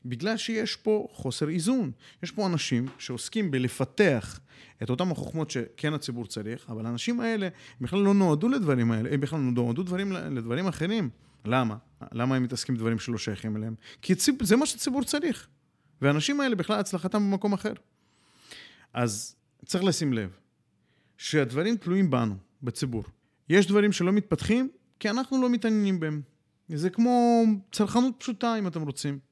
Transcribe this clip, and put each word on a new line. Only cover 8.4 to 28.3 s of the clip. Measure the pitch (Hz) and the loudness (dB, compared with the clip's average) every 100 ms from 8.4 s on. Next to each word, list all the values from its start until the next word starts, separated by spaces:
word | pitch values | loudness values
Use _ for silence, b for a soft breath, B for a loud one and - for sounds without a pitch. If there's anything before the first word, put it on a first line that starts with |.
| 226 | 2
לדברים | 269 165 127 117 | 2 2 4 4
האלה, | 113 117 | 2 0
הם | 139 | 0
בכלל | 135 160 | -2 0
נועדו | 127 123 120 123 | 0 2 0 -2
דברים, | 180 180 196 | -2 -4 -4
לדברים | 185 160 131 113 127 190 | -4 -4 -6 -4 -2 -2
אחרים. | - 165 220 139 - b b | -2 -2 0 -2 -6 b b
למה? | 104 127 117 107 _ _ - | 0 0 0 -4 _ _ -12
למה | 113 127 131 | -4 0 0
הם | |
מתעסקים | 123 127 - | 0 -4 -4
בדברים | 120 113 113 | -2 0 -2
שלא | - 113 | -4 -6
שייכים | - 101 110 107 | -4 -6 -6 -6
אליהם? | 110 110 B B | -6 -10 B B
כי | - | -2
הציב-, | 180 - 262 | 2 2 2
זה | 196 233 | 4 4
מה | 302 | 4
שהציבור | - - 262 | -2 -4 -2
צריך. | 247 294 339 - - _ _ _ _ _ | -2 -2 -2 -4 -10 _ _ _ _ _
והאנשים | 139 147 151 285 | 2 2 0 0
האלה | 269 208 | 0 0
בכלל | 170 208 | 0 -2
הצלחתם | 196 185 185 214 202 | -2 -4 -2 0 0
במקום | 196 208 | 0 0
אחר. | 196 214 - _ _ B B B B B B B B B | -2 -4 -8 _ _ B B B B B B B B B
אז | 117 120 104 - _ _ _ | -2 -2 -2 -10 _ _ _
צריך | - 185 | -4 0
לשים | 185 - 147 | 2 2 0
לב | 117 98 - _ _ _ _ _ _ _ _ | -2 -4 -10 _ _ _ _ _ _ _ _
שהדברים | - 151 127 131 190 233 | 0 0 2 0 0 -2
תלויים | 175 190 185 | 0 2 4
בנו, | 127 113 95 _ _ | 4 2 -2 _ _
בציבור. | 127 - 135 117 - - _ _ - | -8 -4 -4 -4 -8 -18 _ _ 4
יש | 180 185 | 4 6
דברים | 202 208 | 4 4
שלא | - 175 | 2 2
מתפתחים | 208 - 156 - 233 262 _ _ _ | 2 0 -2 2 0 0 _ _ _
כי | 214 | -4
אנחנו | 220 262 269 | -2 0 2
לא | 247 | 2
מתעניינים | 240 226 214 202 185 | 2 2 2 2 0
בהם. | 156 151 139 _ _ _ - | -2 -4 -8 _ _ _ -8
זה | 151 180 | -2 -2
כמו | 185 240 247 240 233 226 208 - | 2 4 6 6 6 4 2 -4
צרכנות | - 208 233 262 233 | -2 2 4 2 0
פשוטה, | - | -8